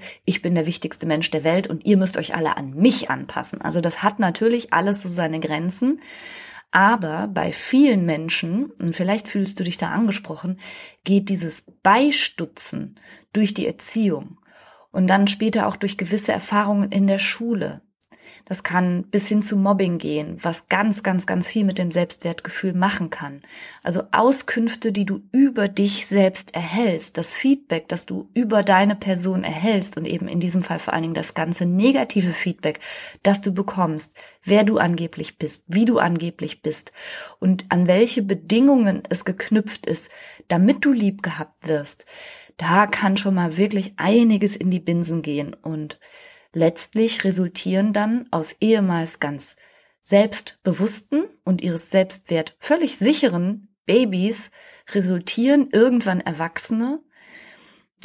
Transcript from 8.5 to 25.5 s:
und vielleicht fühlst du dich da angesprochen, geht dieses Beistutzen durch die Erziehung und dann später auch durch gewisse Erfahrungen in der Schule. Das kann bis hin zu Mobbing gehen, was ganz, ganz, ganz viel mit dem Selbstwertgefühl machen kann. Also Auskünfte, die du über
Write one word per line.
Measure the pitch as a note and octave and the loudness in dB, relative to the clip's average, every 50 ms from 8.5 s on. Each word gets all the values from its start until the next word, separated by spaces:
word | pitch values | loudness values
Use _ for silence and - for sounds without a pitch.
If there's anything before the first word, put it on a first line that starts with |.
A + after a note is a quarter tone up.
| F#3 A#3 C#4+ - - - | -2 -2 -4 -4 -6 -6
und | F3+ E3+ - | -4 -4 -2
vielleicht | - F3+ F#3+ G#3+ A3 - | -2 -2 -2 -2 -2 -4
fühlst | - - G3+ G3 G3 - - | -4 -4 -2 -2 -2 -4 -4
du | F3+ | -6
dich | F3 E3+ | -6 -4
da | - - - | -6 -6 -4
angesprochen, | - G3+ A#3 G3+ G3 - - - D#3 - - F3 F#3 - - - - - - - - _ - | -2 0 0 0 0 -2 -6 -10 -10 -8 -6 -8 -8 -8 -12 -16 -18 -18 -20 -20 -20 _ -2
geht | F#3 G3 G3+ G3+ G3+ | 2 2 2 2 0
dieses | G3 E3 E3+ D#3 - - - - - _ - | -2 -2 -2 -2 -4 -6 -6 -8 -8 _ 2
Beistutzen | F#3+ G#3 B3 C#4+ D4 C4 - - - - - E3 - - - - - - - - - - - - - - - _ _ | 4 4 4 4 4 2 2 0 -2 -4 -8 -10 -8 -4 -4 -4 -4 -4 -6 -10 -12 -16 -20 -20 -20 -20 -20 _ _
durch | - G#3+ G#3+ G3 G#3 | -2 0 0 0 -2
die | F#3+ - | -2 -4
Erziehung | - - - - - - A3+ G#3+ F#3+ D3+ C#3 - - E3+ - _ _ _ - - - - _ _ _ - | -4 -2 0 0 0 2 2 0 0 0 -2 -6 -12 -18 -20 _ _ _ -20 -20 -20 -20 _ _ _ -2
und | F#3+ F#3 | 0 2
dann | F3+ F#3+ G3 G3+ | 4 4 4 4
später | G3+ - - A3 A3 G3 G#3+ G3+ | 2 2 0 0 0 0 0 0
auch | G3+ F#3 | -2 -2
durch | - G3+ G3 G3+ | -4 -6 -6 -6
gewisse | - F#3 E3+ G#3+ G#3+ - - | -6 -4 -2 -2 0 0 0
Erfahrungen | - F#3+ - - G#3 G#3 G#3 G3+ G#3 G3+ G3+ G3+ | 0 -2 -2 -2 0 0 0 2 0 0 0 0
in | G3+ G3 G3 | 0 2 2
der | G3 G3 G3 | 2 2 2
Schule. | - - - - A#3 A#3 A#3 F3+ D3 D3 D3 - - _ _ _ _ _ - - - - - - _ | 0 -2 -2 -2 -2 -2 -2 -2 -4 -6 -8 -12 -18 _ _ _ _ _ -20 -20 -20 -20 -20 -18 _
Das | - F#3 - - | -2 -2 -2 0
kann | - F3 F3+ F3+ F3+ F3+ F3+ - - | 0 0 0 2 2 0 -2 -2 -2
bis | - G3+ G3+ | 0 0 2
hin | - G#3 G#3 | 2 2 2
zu | G#3 - G#3+ | 2 2 2
Mobbing | G3 F#3+ G3+ G#3 F#3+ F#3+ F3 E3+ | 2 2 2 2 2 2 0 -2
gehen, | D#3+ D3+ D3+ D3+ D3+ D3+ E3 F3 E3+ | -2 -4 -4 -4 -4 -6 -8 -8 -6
was | - E3+ D#3+ - - | -4 -2 -2 -2 -2
ganz, | - - F#3+ G#3 A3 G3+ - | 0 0 0 2 2 2 2
ganz, | - G3 F#3 F3+ - | 2 2 0 0 0
ganz | - F#3 F3+ - | 0 0 -2 -2
viel | - - A3 G3+ | -2 0 0 0
mit | F#3+ F#3+ | 0 0
dem | F#3+ F3+ E3+ | 0 -2 0
Selbstwertgefühl | E3+ F3 F3 - - - - E3+ E3 - - E3+ - - G3 F#3 F3 | 0 0 0 0 -2 -4 -4 -6 -8 -8 -10 -10 -8 -6 -4 -2 0
machen | F3+ F#3 G3+ G3 - E3+ D#3+ | 0 0 0 0 -2 -6 -6
kann. | - - D#3 C#3 C#3 D3 - - - - - - - - - | -8 -10 -12 -12 -14 -16 -20 -20 -20 -20 -20 -20 -16 -8 -6
Also | F3+ E3+ - - - | -4 -2 -2 -2 0
Auskünfte, | - F#3+ A3+ C4 C4+ - - - - A#3 A3+ A3+ - - - A3+ | 0 2 4 4 2 2 -2 -2 -2 -2 -2 -2 -2 -4 -4 -2
die | G3 G#3 G3 | -2 0 -2
du | G3 G3 G3 - _ | -2 -4 -6 -6 _
über | - C4 C#4 C4+ | 2 4 4 4